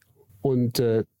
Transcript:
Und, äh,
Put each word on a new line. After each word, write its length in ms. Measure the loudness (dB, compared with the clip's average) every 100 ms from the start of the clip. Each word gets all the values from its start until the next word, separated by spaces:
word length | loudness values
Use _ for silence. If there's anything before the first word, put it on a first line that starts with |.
| _ _ _ -6
Und, 360 | -2 0 0 0
äh, 260 | 0 0 -2 _